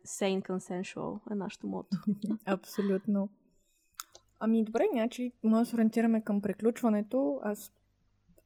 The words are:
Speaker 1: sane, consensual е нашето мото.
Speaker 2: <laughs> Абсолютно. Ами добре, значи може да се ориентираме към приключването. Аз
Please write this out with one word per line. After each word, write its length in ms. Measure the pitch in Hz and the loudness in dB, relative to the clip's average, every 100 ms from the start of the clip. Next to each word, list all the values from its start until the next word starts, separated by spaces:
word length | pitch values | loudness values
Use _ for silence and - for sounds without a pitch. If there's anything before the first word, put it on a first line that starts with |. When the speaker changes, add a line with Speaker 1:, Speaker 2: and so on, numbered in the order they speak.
| - | -8
Speaker 1:
sane, 360 | - 196 190 | -2 0 0
consensual 880 | 190 185 - 180 196 - 160 208 - | -2 -6 -4 -6 -6 -6 -6 -6 -6
е 40 | 208 | -6
нашето 320 | 185 - 202 | -6 -6 -6
мото. 300 | 190 - 180 214 202 | -6 -4 -2 -2 -2
Speaker 2:
<laughs> 240 | 214 220 - | -2 -4 -2
Абсолютно. 840 | 190 - - 196 190 220 202 196 - _ _ _ _ _ - - - _ _ | -4 -2 -4 0 0 0 0 -2 -8 _ _ _ _ _ -16 -16 -20 _ _
Ами 240 | 220 226 | 2 2
добре, 220 | 214 233 403 | 2 2 2
значи 400 | 262 233 - 247 - | 2 0 -2 -8 0
може 160 | 220 226 | 4 4
да 60 | 240 | 4
се 100 | 226 | 4
ориентираме 480 | 220 226 226 220 | 4 4 2 2
към 180 | 220 202 | 0 -2
приключването. 1000 | 202 - 220 233 233 208 208 254 285 269 | -2 0 0 2 2 2 0 0 0 0
Аз 280 | 208 214 - _ _ _ _ _ _ _ | -4 -6 -10 _ _ _ _ _ _ _